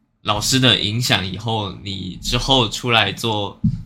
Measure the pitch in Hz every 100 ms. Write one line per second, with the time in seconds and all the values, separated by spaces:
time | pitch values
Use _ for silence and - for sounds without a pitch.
0 | _ _ - 104 - 131 127 107 101 113
1 | 123 104 95 92 117 110 98 - 98 98
2 | 92 - - 135 - 135 110 - 123 117
3 | 101 90 117 104 101 - - -